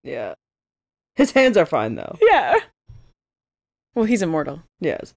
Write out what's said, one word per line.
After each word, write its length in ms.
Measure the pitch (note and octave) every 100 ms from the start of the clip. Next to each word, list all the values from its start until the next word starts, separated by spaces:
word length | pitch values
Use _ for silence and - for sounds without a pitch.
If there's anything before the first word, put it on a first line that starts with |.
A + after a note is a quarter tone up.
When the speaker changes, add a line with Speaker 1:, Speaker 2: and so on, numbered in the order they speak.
Speaker 1:
Yeah. 320 | C3+ B2+ G2+ - _ _ _ _ _ _ _ -
His 160 | C#4
hands 240 | B3+ C4 G3+
are 100 | D#3+
fine, 300 | C3 A2 A2
though. 200 | - -
Speaker 2:
Yeah. 340 | A4+ E4+ D3 A4 - _ _ - _ _ _ _ _ _ _ _ _
Well, 120 | A#3+ A3
he's 160 | A#3
immortal. 400 | F3+ D#3+ C#3 D3+ _ _
Speaker 1:
Yes. 320 | D#3+ - -